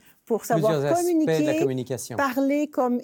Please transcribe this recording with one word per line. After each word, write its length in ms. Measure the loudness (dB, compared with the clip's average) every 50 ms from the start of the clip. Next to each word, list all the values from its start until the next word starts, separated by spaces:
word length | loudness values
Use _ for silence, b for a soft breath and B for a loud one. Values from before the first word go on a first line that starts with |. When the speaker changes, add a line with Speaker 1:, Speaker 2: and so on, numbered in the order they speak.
| b b b b _
Speaker 1:
pour 200 | -4 -4 -2 -2
savoir 280 | 0 0 2 2 2 2
Speaker 2:
Plusieurs 180 | 2 2 2 0
aspects 120 | 0 0
Speaker 1:
communiquer, 360 | 2 2 2 2 2 2 2
Speaker 2:
de 60 | 2
la 120 | 2 0 0
communication. 580 | 0 0 -2 -2 -4 -4 -6 -8 -8 -8 -4
Speaker 1:
parler 520 | -2 -2 -2 0 0 0 2 2 0 0 -2
comme 320 | -2 0 0 0 0 -2